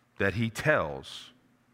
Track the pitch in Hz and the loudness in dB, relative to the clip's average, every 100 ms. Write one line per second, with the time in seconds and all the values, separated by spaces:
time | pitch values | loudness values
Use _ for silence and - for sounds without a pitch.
0 | _ - 98 95 113 - 156 143 80 67 | _ 0 0 2 -2 0 2 2 2 -4
1 | - - - - _ _ _ | -10 -16 -18 -20 _ _ _